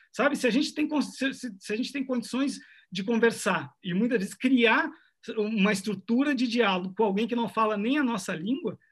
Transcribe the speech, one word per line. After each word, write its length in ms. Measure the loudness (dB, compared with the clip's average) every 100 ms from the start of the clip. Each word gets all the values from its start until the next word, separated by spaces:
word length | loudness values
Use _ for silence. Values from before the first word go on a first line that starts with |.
| _
sabe? 220 | 0 0 2
Se 100 | 2
a 60 |
gente 240 | 2 0 -2
tem 120 | -2
con-, 140 | 0
se, 320 | -2 -4 -4
se, 220 | -4 -10 -12
se 140 | -6
a 20 | -6
gente 160 | -4
tem 140 | -6 -4
condições 540 | -4 -4 -2 -2 -4 -12 -20 _
de 120 | -6
conversar 680 | -2 2 2 2 -2 -2 -4 _
e 120 | -4 -2
muitas 240 | 0 0
vezes 160 | -2 -2
criar 540 | 2 4 6 4 0 -6 _ _ -8 -4
uma 360 | -2 2 2
estrutura 640 | 2 -2 -6 0 2 2 0
de 120 | 0
diálogo 460 | 2 2 2 -2 0
com 80 |
alguém 240 | 0 2 0
que 80 | -2
não 140 | -2
fala 260 | 0 0 0
nem 220 | 0 0
a 60 |
nossa 320 | 0 -2 -4 -6
língua, 420 | -4 -4 -4 -8 _